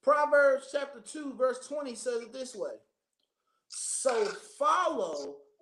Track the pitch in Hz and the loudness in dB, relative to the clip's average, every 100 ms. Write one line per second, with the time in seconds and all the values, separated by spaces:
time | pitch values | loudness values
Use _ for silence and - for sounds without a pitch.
0 | 269 294 294 294 277 269 - 285 277 269 | 4 4 6 8 8 6 0 -4 -4 -10
1 | - 302 285 226 254 247 - 294 277 226 | -14 -10 -10 0 0 0 -6 -6 -6 -6
2 | 247 233 226 262 254 208 147 - _ _ | -4 -4 -6 -12 -10 -8 -8 -8 _ _
3 | _ _ _ _ _ _ _ - - - | _ _ _ _ _ _ _ -10 -6 -2
4 | 269 233 196 - - - 294 359 339 277 | 0 0 -2 -4 -16 -2 0 2 0 -2
5 | 175 147 143 143 - _ | -4 -6 -10 -14 -20 _